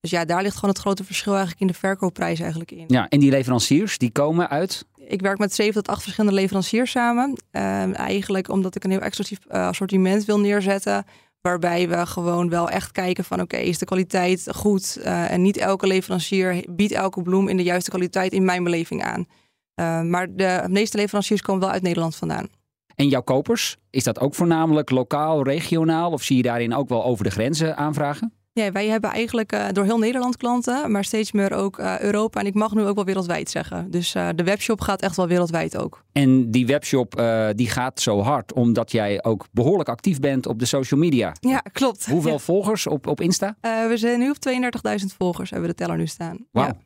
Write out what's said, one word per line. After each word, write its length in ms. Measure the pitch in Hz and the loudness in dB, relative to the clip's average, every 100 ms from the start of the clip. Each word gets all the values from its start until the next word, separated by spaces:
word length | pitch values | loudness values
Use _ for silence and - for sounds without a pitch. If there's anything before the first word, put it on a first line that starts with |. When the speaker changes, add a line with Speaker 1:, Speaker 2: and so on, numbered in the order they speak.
Speaker 1:
Dus 100 | 165 | -2
ja, 140 | 175 | -2
daar 180 | 165 170 | 0 0
ligt 120 | 202 | 0
gewoon 160 | - 202 | -2 -2
het 80 | 196 | 0
grote 260 | - 196 | -2 -2
verschil 280 | 190 180 - | -4 -6 -2
eigenlijk 280 | 196 190 165 | 0 -2 -2
in 60 | 190 | -2
de 80 | |
verkoopprijs 640 | 175 190 190 185 - 170 165 | 0 -4 -2 -2 -2 -4 -2
eigenlijk 300 | 170 160 170 | -4 -6 -10
in. 140 | - 165 | -16 0
Speaker 2:
Ja, 220 | 123 - | 0 4
en 120 | 143 | 4
die 100 | 139 | 6
leveranciers, 680 | 135 127 123 - 143 208 - | 4 2 0 4 4 2 -2
die 120 | 120 | -2
komen 380 | 147 147 165 175 | 0 2 2 0
uit? 360 | 143 190 - - _ | 0 -2 -6 -12 _
Speaker 1:
Ik 240 | - 196 | -8 -2
werk 180 | 190 196 | -2 0
met 160 | 202 | -2
zeven 200 | - 208 | 0 0
tot 140 | 208 - | 0 -2
acht 80 | - | -6
verschillende 340 | - 190 208 196 | -6 0 2 4
leveranciers 540 | 190 196 185 220 247 | 2 0 0 0 0
samen. 460 | 247 240 240 269 262 - | 0 0 2 0 -4 -8
Ehm, 420 | - 196 196 190 | -4 -2 -2 -2
eigenlijk 560 | 190 - 196 190 190 185 | -4 -2 -2 0 -4 0
omdat 260 | 196 185 | -2 -2
ik 100 | 185 | -4
een 60 | 190 | -2
heel 100 | 190 | -2
exclusief, 380 | 202 - 202 196 _ | -2 -6 -8 -8 _
eh, 180 | 196 180 | -4 -2
assortiment 580 | 180 190 190 185 202 | -2 0 2 4 2
wil 160 | 208 208 | 2 2
neerzetten. 640 | 202 208 190 196 202 202 202 - _ _ | 2 2 0 0 0 -2 -4 -20 _ _
Waarbij 480 | 180 180 175 170 175 | -2 0 0 0 0
we 180 | 170 170 | 0 -2
gewoon 420 | - 175 175 175 | -2 -2 0 0
wel 220 | 170 170 | 0 0
echt 220 | 190 - | -2 -4
kijken 320 | - 185 180 | -2 -2 -2
van, 160 | 180 180 | -2 -4
"Oké, 160 | 180 - | -4 -2
is 220 | - 165 | -2 -2
de 60 | |
kwaliteit 640 | 180 185 185 190 180 185 - | -2 -2 0 0 2 0 -2
goed?" 420 | 175 208 196 190 - | -2 2 2 -2 -6
Eh, 340 | - 175 170 | -4 -2 0
en 120 | 180 | 4
niet 140 | 185 196 | 2 2
elke 300 | 190 196 196 | 0 2 2
leverancier 760 | 185 185 185 160 196 185 180 - | 0 0 -4 -2 0 0 -2 -6
biedt 220 | 175 208 | 0 0
elke 300 | - 190 190 | 2 -2 -2
bloem 260 | 175 190 196 | 0 2 2
in 80 | 185 | 2
de 60 | |
juiste 280 | 180 180 180 | 2 0 -2
kwaliteit 420 | 185 180 196 185 | -4 -2 0 0
in 120 | 196 | 2
mijn 200 | 185 180 | 2 2
beleving 400 | 175 170 165 170 | 0 0 -2 -4
aan. 220 | - - 175 _ _ _ _ | -4 -4 -8 _ _ _ _
Eh, 260 | - 170 165 | -6 -2 0
maar 340 | 165 175 180 190 | 0 0 -2 -2
de 280 | 190 180 180 | 0 0 0
meeste 280 | 196 220 208 | 0 2 0
leveranciers 460 | 202 208 196 208 | 0 0 0 0
komen 180 | - 190 | 0 0
wel 80 | 190 | 0
uit 120 | 190 | 0
Nederland 340 | 180 170 165 160 | 0 0 -2 -4
vandaan. 320 | 170 165 - _ _ _ _ | -6 -6 -8 _ _ _ _
Speaker 2:
En 140 | - 139 | 0 2
jouw 140 | 131 | 2
kopers, 540 | - 135 147 233 - - _ | 2 0 2 -2 -2 -8 _
is 140 | 131 | -2
dat 160 | 123 110 | -2 0
ook 140 | 135 | -2
voornamelijk 560 | - 170 165 160 151 147 | 2 2 4 4 2 2
lokaal, 520 | 131 123 147 156 160 | 0 0 0 2 2
regionaal? 680 | 135 147 - 165 160 160 175 | 2 0 0 0 2 2 0
Of 120 | 156 | -2
zie 140 | - 131 | 2 2
je 60 | |
daarin 320 | 123 120 117 | 4 0 0
ook 140 | 123 139 | -2 0
wel 160 | 120 | 0
over 200 | 117 117 | 0 0
de 60 | 104 | -2
grenzen 460 | 101 120 156 160 151 | 0 -2 0 -2 0
aanvragen? 560 | 147 147 147 147 226 _ _ | -2 -2 -2 -2 -6 _ _
Speaker 1:
Ja, 180 | - 208 | -2 -2
wij 140 | 196 214 | -2 0
hebben 240 | 220 208 | 0 -2
eigenlijk, 420 | - 226 240 214 | -2 -2 -2 -2
eh, 120 | 208 202 | -2 -2
door 120 | 190 | 0
heel 140 | 196 233 | 2 4
Nederland 380 | 220 254 247 247 | 2 0 -2 -2
klanten, 540 | 240 247 240 254 302 | 0 0 0 -2 0
maar 140 | 202 | 0
steeds 280 | 196 220 214 | 0 -2 0
meer 200 | 208 196 | 0 0
ook, 260 | 196 196 190 | 0 -4 -4
eh, 220 | 190 185 | -4 -2
Europa. 400 | 202 208 220 214 | 0 0 0 -2
En 60 | 202 | -2
ik 80 | |
mag 200 | 202 220 | 0 0
nu 80 | 214 | 2
ook 100 | 202 | 2
wel 100 | 202 | 0
wereldwijd 460 | 185 190 175 160 143 | 0 -2 -2 -4 -4
zeggen. 400 | - 156 175 180 | -6 -6 -8 -4
Dus, 240 | 175 175 | -4 -2
eh, 140 | 185 175 | -2 -2
de 100 | 165 | 0
webshop 360 | 175 208 - 214 | 0 0 0 -2
gaat 220 | - 196 | 0 0
echt 140 | 190 180 | -2 0
wel 100 | 175 | 2
wereldwijd 480 | 180 175 165 165 - | 2 2 0 -2 -4
ook. 280 | - - _ | -8 -10 _
Speaker 2:
En 380 | 143 135 131 120 | 2 6 6 4
die 160 | 117 123 | 2 2
webshop, 500 | 143 - 135 120 - | 0 2 0 0 0
eh, 320 | 117 113 107 | 2 2 2
die 160 | 104 120 | 0 0
gaat 300 | - 127 - | 0 -2 -2
zo 200 | - 101 | 0 2
hard, 320 | 104 143 107 | 2 0 -2
omdat 400 | - 120 117 113 | 2 4 4 2
jij 320 | 117 104 101 | 0 0 0
ook 220 | 117 107 - | 0 -2 -2
behoorlijk 360 | - 123 196 147 | 0 2 2 0
actief 320 | 120 - 143 | -2 0 0
bent 260 | 139 135 - | 0 0 -2
op 120 | 113 | -2
de 60 | |
social 360 | 120 139 131 139 | 0 0 2 2
media. 340 | 170 131 95 73 | 4 2 0 -2
Speaker 1:
Ja, 180 | 247 262 202 | 0 0 -2
klopt. 340 | - 269 202 - | -2 -2 0 -2
Speaker 2:
Hoeveel 260 | 175 156 | 0 2
Speaker 1:
Ja. 60 | 147 | -2
Speaker 2:
volgers 480 | - 185 196 214 - | 2 0 2 -2 -2
op, 200 | 147 - | -4 -2
op 140 | 147 | -2
Insta? 360 | 170 185 196 214 | 0 0 -2 -4
Speaker 1:
Eh, 260 | 233 226 226 | -4 0 0
we 100 | 233 | 0
zijn 220 | 233 240 | 2 2
nu 120 | 262 | 0
op 60 | 294 | -2
tweeëndertigduizend 760 | 277 254 247 233 214 208 196 - | -2 -2 -2 -2 -4 -2 -4 -2
volgers, 320 | 180 175 185 | -2 -2 -6
hebben 180 | 185 170 | -6 -4
we 60 | |
de 80 | 170 | -4
teller 160 | 175 170 | -4 -2
nu 80 | 165 | -4
staan. 320 | - 165 180 233 | -6 -10 -10 -4
Speaker 2:
Wauw. 160 | - 139 | -2 -2
Speaker 1:
Ja. 100 | - | -4